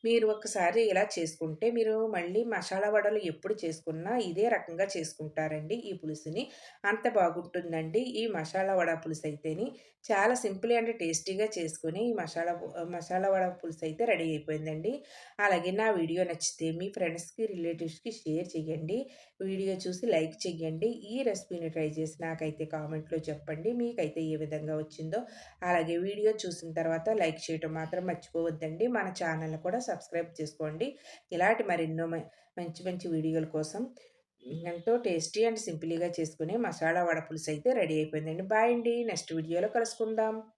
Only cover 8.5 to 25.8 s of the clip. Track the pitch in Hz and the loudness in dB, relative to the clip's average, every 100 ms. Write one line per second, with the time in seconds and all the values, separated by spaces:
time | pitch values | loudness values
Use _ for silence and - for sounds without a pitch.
8.5 | 190 190 190 170 160 160 156 156 147 160 | 0 2 4 4 2 -2 -4 -4 -4 -4
9.5 | 160 254 - - _ - 202 208 247 214 | -2 -4 -6 -20 _ 0 4 6 4 0
10.5 | 190 226 233 226 226 165 160 - 190 214 | -2 2 4 2 0 -2 -2 -2 0 0
11.5 | 202 165 160 160 175 240 214 156 165 170 | 0 -4 -4 -4 0 0 0 -2 -2 -2
12.5 | 175 175 170 170 175 165 185 196 190 180 | -2 -6 -6 -6 -6 -2 0 4 4 2
13.5 | 180 170 160 160 156 233 180 165 156 151 | 0 -8 -4 -6 0 2 4 2 0 -2
14.5 | 156 156 156 180 285 - - - - 202 | -4 -2 -2 -2 -4 -10 -20 -16 2 4
15.5 | 180 175 190 220 190 165 170 180 165 - | 4 2 2 4 4 2 2 0 0 -4
16.5 | - 160 160 190 196 175 165 - - 220 | -2 -2 -2 -4 -2 -2 -2 -10 -4 -4
17.5 | 185 165 165 165 160 233 220 - 156 180 | -2 -2 -2 -6 -6 -10 -6 -2 -2 -2
18.5 | 160 156 160 156 214 269 - - _ 190 | -4 -4 -4 -2 -2 -4 -14 -20 _ -4
19.5 | 190 196 185 185 180 240 170 160 - 180 | -2 -2 -2 -4 -2 2 2 2 -4 -6
20.5 | 165 160 160 214 240 202 240 254 190 - | -4 -4 0 -2 -2 -6 -2 0 -2 -6
21.5 | 175 165 160 156 156 160 - 165 160 156 | -6 -4 -2 -2 -2 -6 -4 -6 -4 -6
22.5 | 151 156 156 151 156 156 160 160 143 - | -4 -6 -6 -4 -6 -4 -4 -4 -8 -6
23.5 | 156 185 240 240 233 156 165 160 156 151 | -4 -2 0 -2 0 -2 -2 -2 -2 -2
24.5 | 151 151 156 151 - 160 202 247 - - | -4 -2 -4 -4 -8 -4 -4 -4 -14 -20
25.5 | - 180 175 | -6 2 2